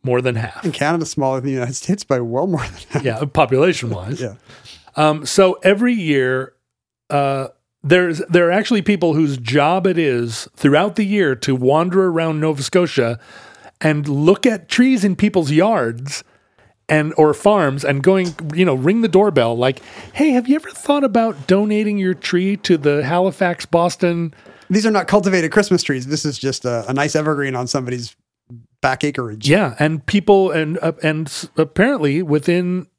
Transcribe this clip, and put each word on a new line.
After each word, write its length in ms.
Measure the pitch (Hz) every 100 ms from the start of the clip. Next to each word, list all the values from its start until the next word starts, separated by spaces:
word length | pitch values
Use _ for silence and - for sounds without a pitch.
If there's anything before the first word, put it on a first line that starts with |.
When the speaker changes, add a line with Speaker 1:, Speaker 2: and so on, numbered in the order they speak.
Speaker 1:
more 160 | 131 123
than 140 | 127 113
half. 260 | 113 -
Speaker 2:
And 100 | 185
Canada's 360 | - 143 170 156
smaller 300 | - 131 131
than 60 | 135
the 80 |
United 200 | 131 123
States 300 | 131 - 202
by 160 | - 127
well 260 | 117 123 185
more 140 | 165
than 140 | - - -
half. 120 | 143
Speaker 1:
Yeah, 220 | 127 113
population-wise. 960 | 143 - 127 131 175 170 120 104 95 120
Speaker 2:
<laughs> 60 | 120
Yeah. 80 | 101 _ - - - _
Speaker 1:
Um, 320 | - 151 151 139
so 320 | - 190 185
every 300 | 190 202 247
year, 640 | 233 160 139 127 131 131 _ _ _ _ _ _
uh, 380 | 143 139 139 131 _ _ _
there's, 360 | 143 180 180 160 -
there 180 | 175 170
are 40 |
actually 280 | 185 208 220
people 300 | 190 196 170
whose 220 | 151 151 131
job 500 | 117 143 147 185 185
it 120 | 170
is 500 | 156 123 120 113 - -
throughout 400 | 143 147 202 180
the 80 |
year 300 | 202 208 160 123
to 180 | -
wander 520 | 131 127 151 175 185 185
around 340 | 160 165 156
Nova 220 | 156 143
Scotia 560 | 131 180 175 - 117 117 - - - - - _
and 280 | 156 151 147
look 380 | 143 156 196 247
at 220 | 220 -
trees 340 | - 262 254
in 100 | 196
people's 360 | 185 208 185 147
yards 760 | 151 196 208 117 117 139 - - _ _ _ _ _ -
and, 240 | 156 151 165
or 160 | 151
farms 500 | 147 202 208 147 139
and 180 | 139 139
going, 320 | 156 190 180 151 156
you 100 | 156
know, 100 | 180
ring 280 | 131 139 226
the 60 | 226
doorbell 460 | 180 208 143 117 117
like, 260 | 127 127 - - -
"Hey, 160 | - 302
have 180 | 254 240
you 60 |
ever 160 | 302 -
thought 320 | - - 285
about 420 | 269 226 226 143 135
donating 500 | 190 208 214 214 208
your 160 | 185
tree 420 | 185 - 180 190 202
to 200 | - 165
the 240 | 143 143
Halifax, 640 | 139 175 185 - 180 175 -
Boston?" 680 | 170 175 - 175 170 165 - - - _
Speaker 2:
These 160 | 190 220
are 40 |
not 160 | 208 175
cultivated 420 | 208 190 185 160
Christmas 300 | 214 202 180
trees. 240 | - 131 131
This 180 | 151
is 140 | 151 127
just 260 | 135 127
a, 240 | 127 117 113
a 60 |
nice 200 | 131 147 156
evergreen 380 | 151 147 139 127
on 100 | 123
somebody's 480 | 139 123 123 117 _ _ _ _ 120 _ _
back 220 | 135 131
acreage. 440 | 147 139 117 107 113
Speaker 1:
Yeah, 260 | 180 160 -
and 260 | 151 160 -
people, 460 | 202 196 196 190
and, 260 | 160 156 170
uh, 120 | 160 160
and 240 | 156 156 156
s-, 220 | - - -
apparently 640 | 160 - 220 285 151 147
within 640 | 170 147 139 175 180 185 -